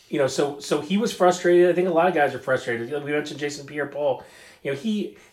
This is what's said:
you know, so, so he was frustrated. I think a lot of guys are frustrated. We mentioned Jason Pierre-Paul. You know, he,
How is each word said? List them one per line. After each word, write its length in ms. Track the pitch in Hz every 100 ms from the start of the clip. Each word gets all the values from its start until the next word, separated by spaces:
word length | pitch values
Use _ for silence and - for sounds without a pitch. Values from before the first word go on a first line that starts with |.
| -
you 100 | 147
know, 80 | 131
so, 320 | - 143 143
so 200 | - 151
he 180 | 160 202
was 140 | 214
frustrated. 560 | - 180 180 175 175 180
I 20 |
think 160 | 170 185
a 40 |
lot 160 | 165 180
of 60 |
guys 200 | 160 139
are 40 | 123
frustrated. 520 | 135 127 123 117 120 147
We 100 | 139
mentioned 260 | 147 147 139
Jason 240 | 143 143 139
Pierre-Paul. 560 | 147 139 143 147 123 - - - -
You 100 | 139
know, 40 | 139
he, 400 | 226 208 - - -